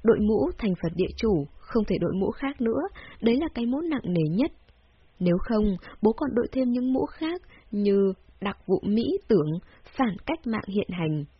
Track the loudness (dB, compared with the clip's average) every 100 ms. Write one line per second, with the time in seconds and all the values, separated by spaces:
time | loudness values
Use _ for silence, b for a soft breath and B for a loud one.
0 | 4 4 4 2 0 -2 -2 -2 -4 -2
1 | -4 0 0 0 -2 -12 -4 -2 0 0
2 | 0 0 -2 -2 -6 -2 -2 -2 -4 B
3 | B B 0 2 -2 -4 -4 -2 -2 -4
4 | 0 0 0 0 -2 -4 -20 _ _ _
5 | _ _ 0 2 2 2 2 -2 B B
6 | 2 2 -2 -2 -2 -2 0 0 0 0
7 | -2 -4 -6 -6 b b b 0 4 4
8 | 4 0 -12 -8 -8 -6 0 0 2 0
9 | 0 -2 2 2 2 -4 b b -14 -2
10 | 0 0 -6 -6 -4 -6 -2 -2 -2 -2
11 | -2 -2 -6